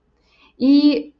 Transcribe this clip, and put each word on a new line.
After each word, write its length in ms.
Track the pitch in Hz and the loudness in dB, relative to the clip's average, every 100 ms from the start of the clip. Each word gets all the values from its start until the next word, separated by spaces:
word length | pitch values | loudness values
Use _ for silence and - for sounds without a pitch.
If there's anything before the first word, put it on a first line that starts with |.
| _ _ _ _ _ - | _ _ _ _ _ -6
И 560 | 262 285 294 294 - | 0 2 0 -2 -8